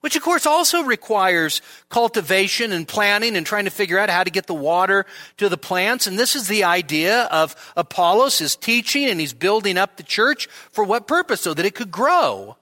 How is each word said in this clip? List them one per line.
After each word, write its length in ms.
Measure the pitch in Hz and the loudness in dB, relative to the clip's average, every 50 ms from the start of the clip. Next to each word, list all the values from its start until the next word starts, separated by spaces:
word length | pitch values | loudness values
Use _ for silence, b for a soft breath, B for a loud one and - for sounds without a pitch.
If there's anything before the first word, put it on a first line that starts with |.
which 160 | - 302 - 311 | -4 -2 -4 -2
of 40 | - | 0
course 220 | 330 359 320 - | 0 0 2 2
also 360 | 302 302 330 349 - - 349 | 2 2 4 2 2 2 0
requires 800 | 330 262 233 - - - 220 208 190 185 180 170 160 156 147 - B B B B B B | 0 0 -2 -4 -2 -2 0 2 2 2 2 2 0 0 -2 -6 B B B B B B
cultivation 840 | - 233 233 226 - 220 180 143 190 190 196 196 - - 233 226 196 | 0 2 2 2 0 -2 -2 2 2 2 2 2 0 -4 -4 -2 -4
and 120 | 170 160 | -4 -6
planning 520 | - - 214 208 202 202 208 214 233 220 185 | -4 -2 0 2 2 2 2 0 0 -2 -2
and 80 | 160 | -2
trying 180 | - 214 208 202 | -2 -4 -2 -2
to 80 | 190 | -4
figure 280 | - - 208 180 175 190 | -2 -2 -2 0 2 0
out 100 | 208 202 | 2 2
how 140 | 175 180 185 | 2 0 0
to 80 | 180 | 0
get 160 | 165 190 180 - | -2 -4 -4 -4
the 60 | 180 | -6
water 520 | 156 139 147 170 175 185 190 196 196 190 B B B B B B B | -4 -2 0 2 2 2 2 2 0 0 B B B B B B B
to 100 | 208 202 | -2 -2
the 100 | 175 170 | -2 -2
plants. 500 | - - 185 180 185 208 240 254 - 208 | -4 -4 -2 0 2 0 0 0 -2 -4
And 120 | 185 202 | 0 -2
this 160 | 247 233 - | 0 0 0
is 120 | 285 226 180 | -2 -2 -2
the 160 | 208 214 190 | 0 2 2
idea 640 | 175 175 180 180 139 151 151 160 180 214 247 240 | 2 2 0 0 -2 -2 0 2 2 2 2 0
of 300 | - 165 160 160 151 - B B B B - | 0 2 0 0 0 -2 B B B B -4
Apollos 640 | 170 - - - 180 170 185 214 262 277 - - | -4 -4 0 0 2 4 4 4 4 2 0 -2
is 140 | 160 143 - | -2 -4 -6
teaching 500 | - - - 233 240 226 - - 285 285 | -6 -2 0 0 0 0 -2 -2 -2 0
and 140 | 269 208 165 | 0 -2 -2
he's 120 | 156 143 | -4 -6
building 460 | 120 117 151 185 208 220 202 202 185 180 | -6 -4 0 0 0 2 0 0 0 0
up 180 | 196 202 _ | 0 -2 _
the 80 | - 165 | -16 -12
church 440 | - - - 220 269 294 - - B B B B B | -8 -2 0 0 0 0 -2 -6 B B B B B
for 120 | B - 214 | B -2 0
what 240 | 190 208 233 208 - | 0 0 -2 -2 0
purpose? 320 | 294 339 359 359 240 175 | -2 -2 0 -2 -4 -4
So 140 | - 175 160 | -4 -6 -4
that 120 | 147 170 | -2 -2
it 100 | 202 - | -2 -2
could 160 | - 240 196 | -4 -12 -10
grow. 680 | 165 180 233 285 359 359 302 151 107 95 98 101 113 _ | -6 -2 0 2 4 4 2 0 -2 -4 -10 -14 -18 _